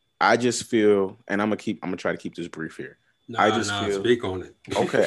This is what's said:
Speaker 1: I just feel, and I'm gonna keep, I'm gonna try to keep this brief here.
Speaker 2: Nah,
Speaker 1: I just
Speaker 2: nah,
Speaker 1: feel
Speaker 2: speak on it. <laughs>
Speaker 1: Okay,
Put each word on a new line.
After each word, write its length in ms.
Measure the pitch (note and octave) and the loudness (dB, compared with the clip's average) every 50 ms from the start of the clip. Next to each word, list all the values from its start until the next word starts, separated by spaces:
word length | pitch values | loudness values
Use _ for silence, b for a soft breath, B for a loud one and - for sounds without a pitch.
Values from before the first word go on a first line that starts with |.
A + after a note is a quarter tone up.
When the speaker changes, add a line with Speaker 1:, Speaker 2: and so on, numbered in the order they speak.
| _ _ _ - | _ _ _ 0
Speaker 1:
I 160 | - G2+ A#2 | 2 4 4
just 280 | A#2 A#2+ B2 A2+ - - | 4 2 0 -2 -2 -4
feel, 520 | - A#2+ A2+ G#2+ G#2 G#2 G2 G2 F#2+ A2 - _ | -2 2 4 6 6 6 4 2 -2 -6 -10 _
and 140 | - - G#2 | -6 -4 -2
I'm 60 | G#2+ G#2+ | -2 -2
gonna 80 | G#2 | -2
keep, 240 | F#2+ - A2 G#2 - | -4 -4 -6 -8 -6
I'm 60 | - F2+ | -6 -8
gonna 80 | F#2 | -6
try 160 | F2 - F2+ | -4 -4 -4
to 60 | E2 - | -4 -4
keep 160 | - E2+ - | -8 -12 -10
this 100 | - E2+ D#2+ | -10 -10 -10
brief 280 | - D#2+ D#2+ D#2 - | -10 -10 -12 -12 -12
here. 220 | - C#2 - - _ _ _ _ _ _ | -12 -14 -16 -16 _ _ _ _ _ _
Speaker 2:
Nah, 160 | - A#2 G2 | -6 0 2
Speaker 1:
I 80 | G2+ A2 | 2 4
just 200 | A2 A2+ G#2 G2+ | 2 2 0 -2
Speaker 2:
nah, 160 | G2+ G2+ G2+ | -4 -4 -2
Speaker 1:
feel 140 | G2+ G2+ G2 | -2 -2 0
Speaker 2:
speak 240 | G2 A#2 B2 A#2 - | 2 2 2 2 0
on 180 | F#2+ F#2 F2+ | -4 -6 -6
it. 120 | - - - _ - | -8 -12 -16 _ -10
<laughs> 100 | - F#2 | -4 -2
Speaker 1:
Okay, 300 | G2+ A#2+ - - A#2+ F#2+ | -2 0 0 2 2 2